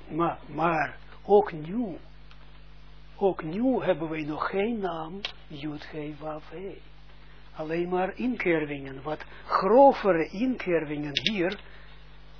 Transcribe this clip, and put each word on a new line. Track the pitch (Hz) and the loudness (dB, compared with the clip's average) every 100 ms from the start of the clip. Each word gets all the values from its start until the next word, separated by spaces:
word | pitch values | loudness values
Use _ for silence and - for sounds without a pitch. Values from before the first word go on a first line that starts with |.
| - | -8
maar, | 151 170 - - | 0 2 0 -8
maar | 143 170 156 143 - - - | 0 2 2 -2 -6 -16 -12
ook | - 202 202 | 6 6 6
nu, | 160 156 220 220 151 - - - - - - - - - - - - | -4 -6 -4 -4 -6 -14 -18 -18 -18 -18 -18 -18 -18 -16 -18 -16 0
ook | 196 170 | 2 2
nu | 160 185 254 226 | -4 0 2 2
hebben | 165 156 160 | 2 0 0
wij | 160 | -4
nog | 151 151 - | -4 -2 -2
geen | 190 214 226 | 0 0 0
naam | 185 165 160 196 208 - - | -2 -4 -6 -8 -10 -12 -14
Yud | 147 151 147 - | -8 -6 -8 -8
K | 156 147 147 | -8 -8 -8
Wav | 156 156 - | -8 -10 -10
He. | 160 196 - - - - - - - - - | -12 -10 -12 -16 -18 -18 -18 -18 -20 -18 -10
Alleen | 156 170 175 | -4 -2 0
maar | 180 185 - | 2 0 0
inkervingen, | 240 226 185 160 147 143 135 135 | -2 0 2 2 2 -6 -8 -8
wat | 139 151 - - - | -6 -6 -8 -14 -2
grovere | - 190 240 277 - 202 165 151 | 0 8 10 10 8 4 4 2
inkervingen | 190 254 226 180 165 151 147 147 139 - | 0 0 0 2 2 2 -4 -2 0 2
hier, | 208 175 208 - - - - - - - - | 2 0 0 -10 -16 -16 -18 -18 -18 -18 -16